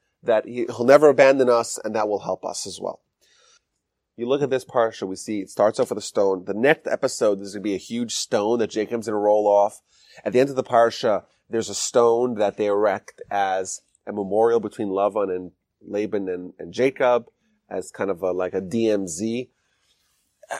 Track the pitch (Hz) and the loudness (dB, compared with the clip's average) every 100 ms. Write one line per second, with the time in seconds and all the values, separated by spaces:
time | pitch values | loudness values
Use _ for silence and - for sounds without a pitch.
0 | _ _ - 110 107 120 120 113 120 143 | _ _ -2 -2 -2 -6 -6 0 6 8
1 | 151 135 135 135 127 117 113 - 110 110 | 8 8 6 6 4 2 0 -6 -6 -4
2 | 107 101 - 92 - - - 92 95 90 | -2 -2 -4 -6 -6 -10 -10 -10 -10 -10
3 | _ _ _ _ _ _ _ _ _ _ | _ _ _ _ _ _ _ _ _ _
4 | _ - 117 143 143 127 - 131 113 - | _ -8 -2 0 0 -2 -2 0 0 -2
5 | 95 92 - 107 95 - 107 - 123 104 | -8 -8 -8 -8 -6 2 2 2 -2 -4
6 | - - 98 95 92 101 131 160 - - | -6 0 0 0 -4 0 2 2 0 -4
7 | 131 - 110 98 98 101 104 95 - 117 | -4 0 0 0 -4 -10 -6 -6 -6 -8
8 | 120 - - 117 104 117 107 110 107 117 | -6 -8 -4 -2 0 0 -2 -4 -4 -6
9 | 110 107 104 107 104 101 101 - _ _ | -4 0 2 4 4 4 4 0 _ _
10 | _ - - 120 139 131 120 120 117 - | _ -12 -2 2 2 0 0 4 4 2
11 | 123 101 - _ _ 113 107 101 - 127 | -2 -2 -4 _ _ -6 -6 -6 -2 4
12 | 120 117 127 110 104 - 107 101 104 98 | 4 4 0 0 -2 0 -2 0 0 0
13 | - - - 101 98 95 95 - _ _ | -6 -20 -8 -4 -2 -2 -6 -10 _ _
14 | - 104 98 101 113 117 107 - 104 95 | -10 -8 -2 2 4 2 -2 -6 -4 0
15 | 101 104 98 92 90 - _ _ - 101 | 0 0 -4 -4 -8 -18 _ _ -8 -6
16 | 104 104 95 90 90 - 85 98 131 135 | -4 -4 -6 -8 -10 -14 -10 -2 -2 0
17 | 127 120 117 _ _ _ - 95 90 - | 0 0 -2 _ _ _ -12 -10 -10 -6
18 | 98 87 92 90 90 92 92 117 113 104 | -4 -2 -2 -2 -4 -4 -4 0 0 0
19 | 98 80 110 117 127 _ _ _ _ _ | -2 -6 -6 -6 -8 _ _ _ _ _
20 | _ _ _ _ - | _ _ _ _ -14